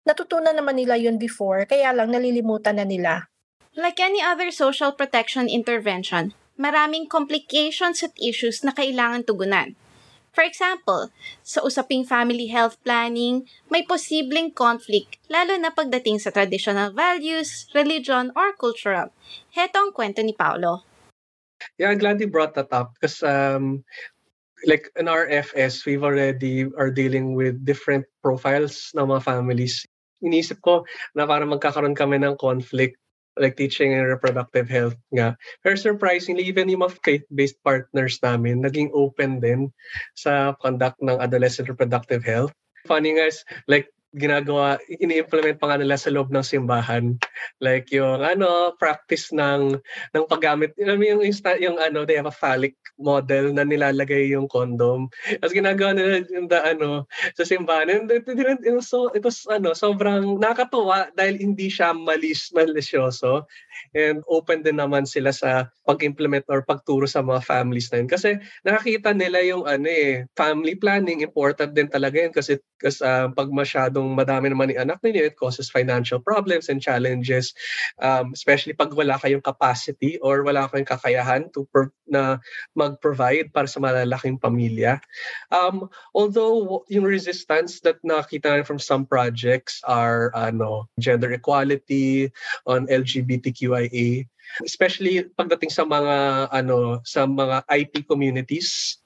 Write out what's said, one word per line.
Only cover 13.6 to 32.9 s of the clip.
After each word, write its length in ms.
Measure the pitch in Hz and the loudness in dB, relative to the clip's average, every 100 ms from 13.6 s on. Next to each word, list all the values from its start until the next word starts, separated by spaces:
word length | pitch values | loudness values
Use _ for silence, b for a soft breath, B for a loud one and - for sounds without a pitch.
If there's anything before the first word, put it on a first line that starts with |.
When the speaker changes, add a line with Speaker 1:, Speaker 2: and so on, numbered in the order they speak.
| _ | _
Speaker 2:
may 160 | 330 339 | -2 0
posibleng 680 | 359 - 311 262 302 330 - | -4 -2 -4 0 -2 -4 0
conflict, 640 | 240 233 - 208 - - _ | 0 0 0 -2 -2 -20 _
lalo 240 | 320 349 381 | -2 0 0
na 120 | 330 | -2
pagdating 480 | 320 285 247 247 214 | -2 -2 -2 -2 -2
sa 160 | 208 | -2
traditional 600 | 202 196 190 - 202 202 | 0 0 0 -2 -2 -2
values, 760 | 202 349 359 311 320 294 - - 285 | 0 0 0 -4 -4 -6 -12 -4 0
religion, 560 | 294 311 254 254 247 | 0 -2 0 -2 0
or 240 | 277 392 392 | 0 -2 0
cultural. 560 | 240 233 208 185 - _ B B B | -4 -2 -2 -2 -4 _ B B B
Heto 240 | - 359 392 | -4 0 2
ang 160 | 403 | 0
kwento 320 | 392 214 202 220 | -2 -4 -2 -4
ni 80 | |
Paolo. 520 | 214 156 - 175 175 _ _ _ _ _ _ _ _ B - | 0 -2 0 -4 -4 _ _ _ _ _ _ _ _ B -2
Speaker 3:
Yeah, 160 | 190 | 0
I'm 80 | 208 | 2
glad 240 | 202 208 | 2 0
you 80 | 214 | 0
brought 240 | 160 156 147 | 0 0 -2
that 160 | 139 | -2
up 240 | 127 120 _ | -2 -4 _
'cause, 180 | 156 - | -6 -2
um, 640 | 151 139 139 135 135 139 - B B _ _ _ _ _ | 0 2 2 0 -2 -4 -10 B B _ _ _ _ _
like, 240 | - 151 - - | 2 2 0 -6
in 160 | 165 | 0
our 160 | 160 165 | 0 2
F 240 | 143 143 139 | -2 -2 0
S, 240 | 131 123 | 0 -2
we've 240 | - 139 143 | -4 0 2
already 640 | 139 135 131 131 131 135 143 | 2 0 0 -2 -2 -2 0
are 140 | 135 | 0
dealing 420 | 135 131 131 131 131 | 2 0 0 -2 0
with 300 | 131 123 135 | -2 -2 -2
different 400 | 139 - 139 135 _ | -2 0 -2 -2 _
profiles 720 | 139 131 143 143 147 - - 151 | -2 0 0 0 0 -6 -8 -2
ng 160 | 135 | 0
mga 160 | 135 131 | 0 0
families. 560 | 123 127 123 123 - - _ _ _ | -2 0 -2 -2 -6 -12 _ _ _
Inisip 400 | 175 165 165 - | 0 0 0 -2
ko 240 | - 175 170 B B 151 | 2 2 0 B B -4
na 80 | 147 | 0
parang 240 | 147 147 | 0 0
magkakaroon 480 | 143 147 147 143 143 | -2 -2 0 -2 0
kami 160 | 143 139 | 0 2
ng 200 | 139 139 | 0 0
conflict, 560 | 135 127 123 131 127 | -2 -2 -4 -2 -2